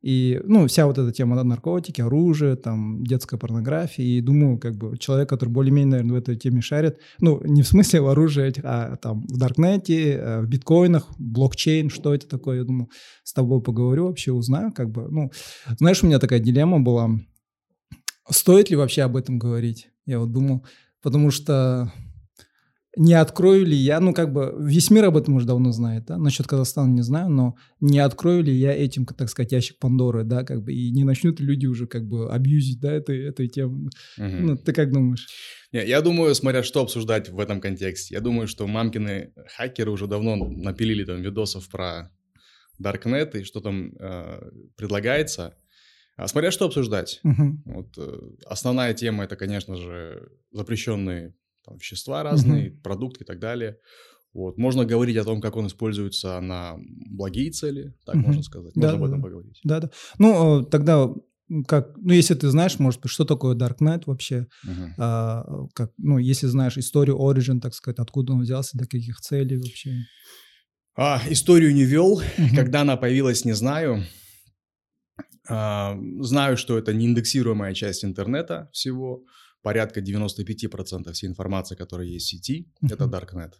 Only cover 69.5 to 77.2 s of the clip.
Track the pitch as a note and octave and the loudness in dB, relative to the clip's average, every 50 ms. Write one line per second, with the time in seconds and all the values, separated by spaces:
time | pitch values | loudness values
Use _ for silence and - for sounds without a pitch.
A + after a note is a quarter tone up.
69.5 | C3 B2+ B2+ B2 - - - C3+ B2+ B2 A#2 - _ _ _ - - - - _ | -2 -4 -6 -8 -14 -12 -10 -8 -8 -8 -10 -12 _ _ _ -20 -20 -20 -20 _
70.5 | _ _ _ _ _ _ _ _ _ - B2+ D3 C#3+ B2+ A2+ D3 D#3+ - - - | _ _ _ _ _ _ _ _ _ -2 -2 0 0 -2 -2 -2 -2 -2 4 6
71.5 | F3 E3+ D#3+ D3+ C#3+ C#3+ C3+ B2+ C#3 D#3 F3 F#3+ G#3 F3+ D#3+ - - - E3 B2 | 6 8 8 6 6 4 4 4 4 4 4 4 4 2 0 -4 0 2 2 4
72.5 | A#2 C#3+ C3 B2 B2+ C#3+ D3 C#3+ C3+ B2+ - B2 B2+ C3+ C#3 C3 A#2+ A2+ - A#2+ | 4 4 2 2 2 2 2 2 2 0 0 0 2 2 2 2 0 0 0 -2
73.5 | A2 G#2 A2+ C3 C#3+ D#3 E3 D3 A#2 G#2 F#2 - - - - - _ _ _ _ | -2 0 -2 -2 -2 -2 -2 -2 -2 -4 -4 -8 -12 -20 -20 -20 _ _ _ _
74.5 | _ _ _ _ _ _ _ _ _ _ _ _ _ - - _ _ _ _ - | _ _ _ _ _ _ _ _ _ _ _ _ _ -20 -20 _ _ _ _ -8
75.5 | A#2+ A2 G#2+ G#2+ G#2 G#2 G2+ G2+ G2+ G2 G2 - - - C#3 A#2+ C3 C#3+ C#3 C#3 | -6 -4 -4 -4 -4 -4 -4 -6 -6 -8 -10 -12 -10 -8 -4 0 0 2 2 2
76.5 | B2+ B2 - - A#2+ A2+ A2+ - G#2+ A2 A#2 A#2+ A#2+ A#2 | 0 -2 -2 -4 -4 -2 -2 -2 -2 0 2 2 2 2